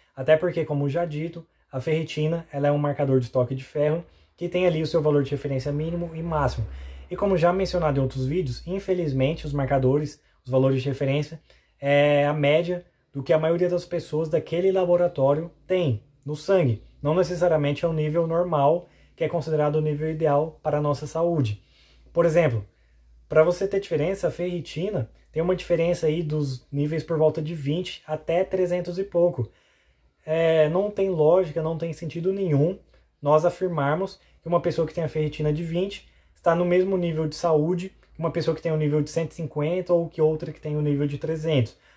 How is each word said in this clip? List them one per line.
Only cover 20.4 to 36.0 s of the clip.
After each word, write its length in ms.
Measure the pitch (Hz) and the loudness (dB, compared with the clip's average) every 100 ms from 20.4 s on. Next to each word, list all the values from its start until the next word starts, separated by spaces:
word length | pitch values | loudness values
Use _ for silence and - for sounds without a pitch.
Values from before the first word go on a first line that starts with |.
| 160 - | 0 -4
para 160 | 156 147 | -4 -2
a 20 | |
nossa 260 | 147 135 147 | 0 -2 -4
saúde. 560 | 160 170 165 117 104 _ _ _ _ _ | -2 0 2 0 -2 _ _ _ _ _
Por 140 | - | 2
exemplo, 400 | 170 160 156 113 101 _ _ _ _ _ - | 4 4 4 0 -6 _ _ _ _ _ 0
pra 160 | 151 | 4
você 240 | 160 175 196 | 6 4 0
ter 120 | 196 | -2
diferença, 480 | 196 160 160 190 165 | -2 -2 0 0 -2
a 20 | |
ferritina 800 | - 180 175 135 - 190 190 117 _ _ | -2 -4 -4 -6 -6 -4 -2 -6 _ _
tem 120 | 156 | -4
uma 120 | 170 | 0
diferença 520 | 185 - 165 170 170 156 | -2 0 0 2 0 0
aí 160 | 156 | 0
dos 440 | 156 151 143 127 - | -2 -2 -2 -6 -8
níveis 300 | 139 147 160 | -4 -2 -2
por 160 | - 160 | -2 2
volta 240 | 156 156 | 2 2
de 120 | 151 | -6
vinte 480 | 165 139 165 180 - - | -6 -4 -2 -4 -10 -8
até 380 | 156 - 170 | -8 -2 0
trezentos 540 | 185 185 180 180 175 175 | 0 0 0 -2 -4 -6
e 60 | |
pouco. 460 | 196 175 175 - 110 _ _ _ _ _ _ _ | -4 2 2 2 -8 _ _ _ _ _ _ _
É, 460 | - 160 165 160 151 | -4 0 4 4 4
não 200 | 175 208 | 2 -2
tem 200 | 202 190 | 0 -2
lógica, 520 | 170 151 185 175 165 | 4 6 6 4 -2
não 140 | 156 160 | -4 -4
tem 160 | 165 | -6
sentido 400 | 156 160 170 175 | -6 -8 -4 -4
nenhum 460 | 196 190 143 156 196 _ _ _ _ | -2 2 2 2 0 _ _ _ _
nós 240 | 143 156 | 2 4
afirmarmos 760 | 170 - 185 160 143 156 190 - _ _ | 4 0 -4 0 0 0 -4 -8 _ _
que 80 | 165 | -2
uma 120 | 175 | 0
pessoa 260 | 175 160 160 | 0 -2 -4
que 80 | |
tem 100 | - | -4
a 40 | 160 | -6
ferritina 440 | 156 151 151 151 | -2 -4 -2 -2
de 100 | 151 | -2
vinte 460 | 165 170 196 - | -2 -4 -4 -8